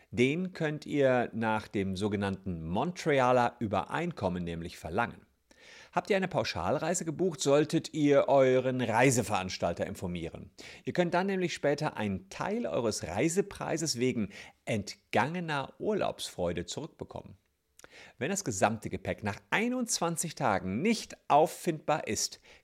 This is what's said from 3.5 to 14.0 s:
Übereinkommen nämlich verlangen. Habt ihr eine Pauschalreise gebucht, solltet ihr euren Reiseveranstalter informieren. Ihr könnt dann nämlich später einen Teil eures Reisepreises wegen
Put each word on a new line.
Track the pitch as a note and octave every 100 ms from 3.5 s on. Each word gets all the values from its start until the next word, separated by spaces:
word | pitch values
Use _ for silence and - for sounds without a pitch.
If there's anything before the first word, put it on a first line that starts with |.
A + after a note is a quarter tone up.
| -
Übereinkommen | A2 G2 - D3 F3 - F#2+ F2+
nämlich | E2+ E2 F2 -
verlangen. | E2+ F#2 A2 - _ _ _ _ - - -
Habt | F3 F3+
ihr | G3
eine | F#3+
Pauschalreise | D3+ A2 - F2+ C#3+ D#3+ F3+
gebucht, | D#3+ D3 F3+ D3+
solltet | C#3 C#3+ D#3 D#3+ -
ihr | D#3 C#3+ C#3 -
euren | C#3 C3 B2+ B2+ B2+
Reiseveranstalter | A2+ A2 C3+ A#2+ G#2 G2+ F#2 - F2 F2 F#2
informieren. | G2 F#2 F2 D#2+ C#2+ - - - - -
Ihr |
könnt | - F3
dann | F3 G3
nämlich | F#3+ E3+
später | - C#3+ C#3+ D#3 -
einen | G#2 F#2 -
Teil | - D#3+ A3+ A#3
eures | E2+ A2+ - -
Reisepreises | F#2+ D#3+ F3 G3+ - C3+ D#3 D#3+
wegen | A#2